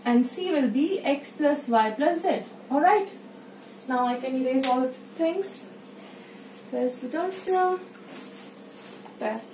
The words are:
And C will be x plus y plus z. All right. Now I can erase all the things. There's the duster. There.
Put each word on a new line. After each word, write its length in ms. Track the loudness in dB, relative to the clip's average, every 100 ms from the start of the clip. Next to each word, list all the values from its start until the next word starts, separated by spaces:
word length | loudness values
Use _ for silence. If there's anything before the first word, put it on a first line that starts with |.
And 200 | 6 4
C 280 | 4 0 0
will 160 | 2 2
be 320 | 2 2 2
x 320 | 0 0 -2
plus 340 | 2 2 2 4
y 240 | 4 4
plus 320 | 2 2 2
z. 200 | 2 0 -4 -16 0
All 100 | 4
right. 280 | 6 6 2 -8 -18 -18 -18 -18 -20 -14 0
Now 180 | 2 2
I 100 | 0
can 200 | -2 0
erase 300 | 2 2 4
all 160 | 2
the 60 | 0
things. 760 | -4 -14 0 0 0 -4 -8 -14 -18 -18 -18 -18 -18 -18 -18 -18 -18 -6
There's 300 | 0 0 -2
the 80 | -6
duster. 720 | -2 -2 -4 0 4 4 0 -6 -18 -16 -16 -14 -16 -16 -18 -18 -18 -16 -16 -18 -6
There. 220 | -4 -4 -8